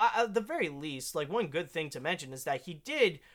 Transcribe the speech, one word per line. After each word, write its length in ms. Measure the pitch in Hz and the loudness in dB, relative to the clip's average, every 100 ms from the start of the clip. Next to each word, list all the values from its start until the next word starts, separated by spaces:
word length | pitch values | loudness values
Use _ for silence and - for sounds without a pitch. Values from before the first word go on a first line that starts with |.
uh, 100 | 226 220 | 4 4
at 180 | 226 | 2
the 60 | 202 | 2
very 280 | 220 330 180 | 0 0 0
least, 460 | 143 151 135 123 | -2 -6 -6 -4
like, 160 | 160 143 | -2 0
one 160 | 214 180 | 0 0
good 240 | 160 - | -2 -2
thing 180 | 170 151 | -4 -4
to 100 | 139 | -4
mention 320 | 143 180 143 | -4 -4 -6
is 120 | 131 | -6
that 180 | 151 135 | -2 -2
he 120 | - | -4
did, 460 | 156 254 302 226 151 - | -10 -4 4 4 4 -10